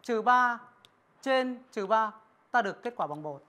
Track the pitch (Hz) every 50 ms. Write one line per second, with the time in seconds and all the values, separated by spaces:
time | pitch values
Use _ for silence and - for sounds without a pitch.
0 | _ - 233 214 202 240 247 247 247 247 240 226 - - _ _ _ _ _ _
1 | _ _ _ _ - 277 262 262 254 254 247 240 - _ - 226 196 185 220 220
2 | 220 214 - - _ _ _ _ _ _ - 240 220 196 170 - - 240 240 -
3 | 180 147 147 151 151 151 143 139 _